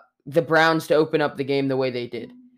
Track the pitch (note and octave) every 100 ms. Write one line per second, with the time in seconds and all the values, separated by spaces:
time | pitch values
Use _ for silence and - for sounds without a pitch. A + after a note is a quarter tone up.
0 | _ _ C#3+ D#3 D#3+ D#3+ D#3+ D#3+ - D#3
1 | D3+ D3+ D3 - C3+ C#3 C#3 C3 C3 A#2+
2 | A#2 A#2 - - -